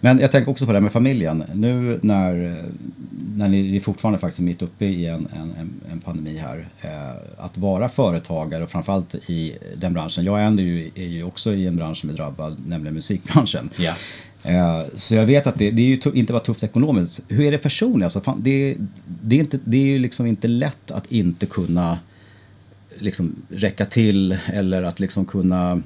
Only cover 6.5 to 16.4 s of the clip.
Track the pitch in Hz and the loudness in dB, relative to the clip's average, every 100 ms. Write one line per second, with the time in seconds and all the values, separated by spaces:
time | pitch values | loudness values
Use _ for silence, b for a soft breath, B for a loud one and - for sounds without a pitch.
6.5 | 73 82 - - 76 69 58 50 - 90 | -12 -14 -14 -12 -10 -12 -12 -16 -14 -14
7.5 | - 98 95 123 - 117 85 - 82 78 | -4 0 0 0 2 2 0 -2 -6 -4
8.5 | 80 82 85 78 98 85 - - 85 80 | -6 -6 -6 -2 -2 -2 -10 -6 -4 -4
9.5 | - 50 50 90 87 80 87 90 104 107 | -8 -14 -6 -2 -2 -2 -2 0 2 4
10.5 | 104 92 85 80 82 90 85 87 - - | 4 2 -2 -4 -10 -8 -6 -8 -4 -2
11.5 | 101 92 85 80 80 73 73 78 69 78 | 0 0 0 -2 -6 -8 -6 -8 -8 -10
12.5 | 76 65 82 76 78 82 98 - - 117 | -10 -8 -6 -6 -6 -2 -4 2 2 4
13.5 | 78 62 - 85 82 B B B - - | -4 -8 -4 -4 -4 B B B -12 0
14.5 | 87 87 80 78 - - 110 110 139 139 | 2 2 0 -4 -8 2 4 6 6 4
15.5 | - 104 113 123 131 147 131 110 120 | 0 2 4 4 4 2 2 2 0